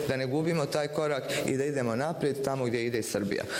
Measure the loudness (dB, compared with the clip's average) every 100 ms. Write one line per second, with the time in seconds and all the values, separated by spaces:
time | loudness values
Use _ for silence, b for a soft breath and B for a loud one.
0 | 0 0 2 2 2 2 0 0 0 0
1 | 0 0 -2 B 0 0 0 0 0 0
2 | 0 0 0 0 0 0 0 0 0 -2
3 | -2 -2 0 -2 -2 B